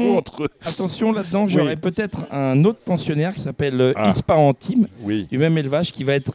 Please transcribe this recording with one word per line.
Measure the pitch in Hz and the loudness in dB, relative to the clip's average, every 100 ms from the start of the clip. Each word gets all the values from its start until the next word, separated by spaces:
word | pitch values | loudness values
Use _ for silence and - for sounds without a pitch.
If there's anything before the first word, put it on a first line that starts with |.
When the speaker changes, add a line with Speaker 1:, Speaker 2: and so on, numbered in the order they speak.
Speaker 1:
chevaux | 240 165 | 2 0
entre | - - | -2 -6
eux. | 147 - | -8 -8
Speaker 2:
attention, | 165 - 185 - 220 | -8 -4 -4 0 0
là-dedans, | 214 175 196 202 | 0 -2 0 2
Speaker 1:
Oui. | |
Speaker 2:
j'aurais | 180 151 156 | 2 2 -2
peut-être | 170 175 208 - - | -4 -4 -6 -8 -8
un | 139 135 135 | -2 2 4
autre | 190 233 | 4 2
pensionnaire | - 170 - 151 170 | -2 -4 -2 -2 -2
qui | 208 | -4
s'appelle, | 143 131 143 127 | -8 -4 -2 2
euh, | 127 131 | 2 4
Speaker 1:
Ah. | 107 | 2
Speaker 2:
Ispahan | 92 - 160 143 | 2 2 4 4
Team, | 127 - 247 208 - | 2 -2 0 0 -2
Speaker 1:
Oui. | 104 107 - | -4 -4 -2
Speaker 2:
du | 131 | 0
même | 160 160 | 2 0
élevage, | 135 147 175 | 0 -2 -2
qui | - | -4
va | 135 | -2
être | 139 - | -2 -2